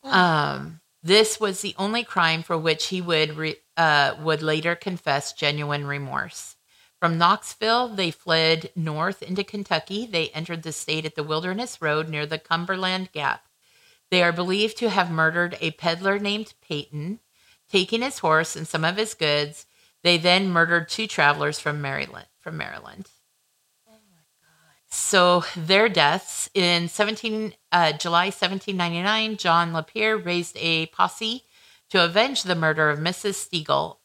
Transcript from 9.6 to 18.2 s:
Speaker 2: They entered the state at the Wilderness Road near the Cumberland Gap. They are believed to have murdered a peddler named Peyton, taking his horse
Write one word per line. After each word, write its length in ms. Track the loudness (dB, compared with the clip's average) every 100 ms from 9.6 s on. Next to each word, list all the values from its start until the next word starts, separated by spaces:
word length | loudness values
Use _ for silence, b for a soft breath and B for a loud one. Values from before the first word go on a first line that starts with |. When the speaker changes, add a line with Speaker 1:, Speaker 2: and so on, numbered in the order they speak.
| -2 -2 -2 -8 -4
Speaker 2:
They 220 | -2 -2
entered 340 | -6 -8 -8
the 80 | -8
state 340 | -10 -4 -4 -4
at 80 |
the 100 | -6
Wilderness 560 | -4 -4 -4 -6 -8 -6
Road 300 | -2 -2 -2
near 160 | -6 -6
the 140 | -8
Cumberland 720 | _ -4 -2 -2 -2 -2 -6
Gap. 340 | -4 -4 -4 _ _ b b b b _
They 140 | 2
are 80 | 4
believed 460 | 2 -2 0 0 0
to 120 | 0
have 220 | 0 0
murdered 460 | 2 2 2 -2 -2
a 100 | -6
peddler 460 | -2 -2 0 0 0
named 380 | -2 -4 -6 -16
Peyton, 600 | _ -8 -8 -10 -8 -10 _ b b b _
taking 320 | 0 0 -2
his 180 | -4
horse 360 | -2